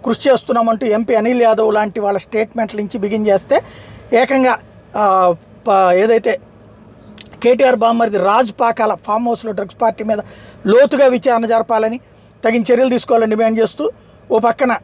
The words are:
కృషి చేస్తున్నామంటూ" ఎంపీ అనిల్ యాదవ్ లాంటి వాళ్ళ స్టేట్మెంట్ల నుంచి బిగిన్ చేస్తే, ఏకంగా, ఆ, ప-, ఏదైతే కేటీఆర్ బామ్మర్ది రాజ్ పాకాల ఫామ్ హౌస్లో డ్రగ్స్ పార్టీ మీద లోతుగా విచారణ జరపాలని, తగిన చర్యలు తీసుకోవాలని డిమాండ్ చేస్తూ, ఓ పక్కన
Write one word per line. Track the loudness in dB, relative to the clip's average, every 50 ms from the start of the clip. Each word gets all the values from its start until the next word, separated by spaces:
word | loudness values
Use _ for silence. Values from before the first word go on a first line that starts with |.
| -4
కృషి | -4 -6 -2 2 2
చేస్తున్నామంటూ" | 2 2 0 -2 -2 -2 0 0 -2 -2 -2
ఎంపీ | -2 -2 -2 -2 -2 -2
అనిల్ | 0 0 0 0 2
యాదవ్ | 2 2 2 2 0 0 0
లాంటి | 0 -2 -4 -6 -4
వాళ్ళ | -4 -4 -4 -4
స్టేట్మెంట్ల | -6 -6 -4 -4 -4 -4 -4 -6 -6 -6 -6
నుంచి | -8 -8 -8 -6
బిగిన్ | -6 -6 -4 -4 -2 0
చేస్తే, | 2 0 0 0 0 -2 -2 -2 -4 -20 -20 -20 -20 -20 -20 -8 -2 0
ఏకంగా, | 0 0 2 0 0 2 0 0 -2 -6 -20 -20 -20 -20 -14 -6
ఆ, | -2 0 2 2 2 2 2 0 -2 -8 -20 -20 -10 -4
ప-, | 0 2 2 4 2 2
ఏదైతే | 2 2 2 0 0 0 -2 -4 -4 -8 -18 -20 -20 -20 -20 -20 -20 -20 -20 -20 -20 -20 -20 -20 -20 -20 -20 -20 -4 0
కేటీఆర్ | 0 2 4 4 2 2
బామ్మర్ది | 2 2 0 2 0 -2 -2 0
రాజ్ | 0 0 2 2 2 0 -2 -2 -2
పాకాల | -2 -2 0 -2 -2 -2 -2
ఫామ్ | -4 -4 -4 -4 -2 -2
హౌస్లో | -4 -4 -6 -6 -10
డ్రగ్స్ | -8 -8 -10 -10 -6 -2
పార్టీ | -2 -2 -2 -4 -6
మీద | -4 -4 -6 -6 -12 -18 -20 -20 -20 -20 -8 -2
లోతుగా | 2 4 4 4 4 4 2 2
విచారణ | 2 2 2 0 0 0 0 0
జరపాలని, | 0 -2 -2 0 0 -2 -2 -2 -2 -6 -8 -14 _ _ _ _ -20 _ _ -4
తగిన | -2 0 0
చర్యలు | 0 0 2 2 2 2
తీసుకోవాలని | 0 -2 -2 0 0 0 2 0 0
డిమాండ్ | 0 0 0 0 0
చేస్తూ, | -2 -2 -2 -6 -6 -6 -6 -8 -20 _ -20 -20 -6 -2
ఓ | -2 0
పక్కన | 0 0 0 0 -2 -2 -2 -4